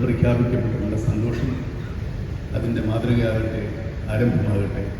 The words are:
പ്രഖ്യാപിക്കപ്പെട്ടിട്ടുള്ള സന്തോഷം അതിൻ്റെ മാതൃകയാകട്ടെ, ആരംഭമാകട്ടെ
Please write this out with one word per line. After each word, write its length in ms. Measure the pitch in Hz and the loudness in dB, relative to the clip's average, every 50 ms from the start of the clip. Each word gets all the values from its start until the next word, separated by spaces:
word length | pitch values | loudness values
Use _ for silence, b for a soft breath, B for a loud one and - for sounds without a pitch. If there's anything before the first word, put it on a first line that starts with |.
| 123 | 4
പ്രഖ്യാപിക്കപ്പെട്ടിട്ടുള്ള 920 | 123 117 - - 120 120 120 120 - - - - - - - - - - - - - | 2 2 4 4 4 4 4 2 2 2 0 0 0 0 0 -2 0 -2 0 0 0
സന്തോഷം 400 | 107 107 113 117 117 - - 127 - - - - - - - - - - - - - - - - - - - - - | 0 0 0 0 0 0 -2 -2 -2 -4 -6 -6 -8 -8 -8 -6 -6 -6 -6 -6 -6 -6 -6 -6 -6 -6 -6 -4 -4
അതിൻ്റെ 260 | 120 117 117 113 110 110 110 | -2 -2 0 -2 0 0 0
മാതൃകയാകട്ടെ, 720 | 113 113 117 120 120 120 113 110 110 113 110 104 - 104 101 101 - - - - - - - 101 107 | 0 0 2 2 2 4 4 2 2 0 0 0 -2 -4 -4 -4 -6 -6 -6 -6 -6 -6 -4 0 2
ആരംഭമാകട്ടെ 720 | 113 120 117 - - 104 104 101 101 101 98 101 101 101 - - | 4 4 4 4 4 2 2 2 2 0 0 -2 -2 -4 -4 -4